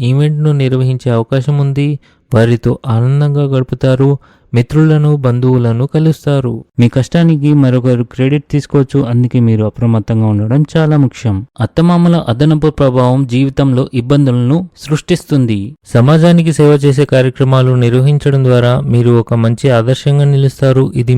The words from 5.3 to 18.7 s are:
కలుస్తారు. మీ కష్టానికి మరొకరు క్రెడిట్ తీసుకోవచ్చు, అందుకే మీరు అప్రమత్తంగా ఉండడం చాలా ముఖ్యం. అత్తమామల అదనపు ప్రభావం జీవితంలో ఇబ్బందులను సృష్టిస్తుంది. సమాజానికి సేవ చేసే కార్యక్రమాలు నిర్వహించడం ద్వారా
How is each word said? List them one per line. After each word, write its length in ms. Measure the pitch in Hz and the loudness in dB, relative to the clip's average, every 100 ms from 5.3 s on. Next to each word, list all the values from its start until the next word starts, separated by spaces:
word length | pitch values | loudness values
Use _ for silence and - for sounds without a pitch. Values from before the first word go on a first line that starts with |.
| 123 127 127 117 117 135 | 0 0 0 0 -2 -2
కలుస్తారు. 600 | 156 160 - 147 139 123 113 - - | 0 0 -2 -2 -2 -2 -8 -8 0
మీ 60 | 120 | 0
కష్టానికి 560 | 135 120 170 165 151 143 147 | 0 -2 0 2 2 2 2
మరొకరు 440 | 131 127 127 120 117 | 2 2 0 -2 -4
క్రెడిట్ 340 | - 131 147 - | -2 -2 -2 -2
తీసుకోవచ్చు, 460 | 147 - 143 131 139 131 | -6 -2 -2 0 -2 -2
అందుకే 280 | 120 123 127 | -2 0 0
మీరు 220 | 113 110 107 | 0 0 -2
అప్రమత్తంగా 580 | - 117 110 104 113 110 | -2 -2 -2 -2 -2 0
ఉండడం 280 | 104 107 139 151 | -2 0 -2 0
చాలా 260 | 165 156 151 | 0 0 2
ముఖ్యం. 320 | 131 - 113 95 117 - | 0 -2 -4 -4 -8 -8
అత్తమామల 520 | 117 - 170 175 175 170 - | -4 0 0 2 2 0 -2
అదనపు 380 | 117 151 151 156 147 | 0 0 2 0 0
ప్రభావం 420 | 135 127 123 131 131 | 0 2 0 0 -2
జీవితంలో 520 | 120 139 135 139 127 - 127 | -2 -2 -2 0 0 -2 -6
ఇబ్బందులను 580 | 120 143 139 123 123 160 180 - | 0 0 2 0 0 -2 -4 -14
సృష్టిస్తుంది. 720 | - 151 - 170 - 143 120 104 104 156 - | -6 -6 -2 -4 -2 -2 0 -4 -8 -14 -4
సమాజానికి 600 | 120 123 160 170 170 165 151 | 0 2 4 4 2 0 2
సేవ 140 | 147 147 | 2 4
చేసే 220 | 143 135 143 | 2 0 0
కార్యక్రమాలు 580 | 131 131 - 131 131 127 127 | 0 0 -2 0 2 2 2
నిర్వహించడం 600 | 120 123 135 147 147 139 127 | 0 2 0 0 0 0 2
ద్వారా 260 | 123 120 | 2 2